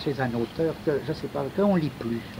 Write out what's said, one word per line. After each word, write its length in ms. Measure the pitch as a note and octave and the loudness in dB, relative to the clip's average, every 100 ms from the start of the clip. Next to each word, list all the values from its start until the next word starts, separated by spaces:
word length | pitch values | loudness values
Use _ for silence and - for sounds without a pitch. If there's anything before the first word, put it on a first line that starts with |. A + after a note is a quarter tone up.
chez 160 | D#3 C3+ | -2 0
un 120 | B2+ | 0
auteur 400 | A#2 A#2 - E3 C#3+ D#3+ | 0 -2 0 0 0 0
que, 140 | C#3 B2 | 0 0
je 60 | |
sais 140 | D3+ C#3 | -4 -4
pas, 160 | C#3+ C3+ D#3+ | -4 -2 2
qu'on 200 | G3+ F3+ | 4 4
lit 160 | D3 - | 2 -2
plus, 220 | A#2 A#2 A2 | -4 -4 -4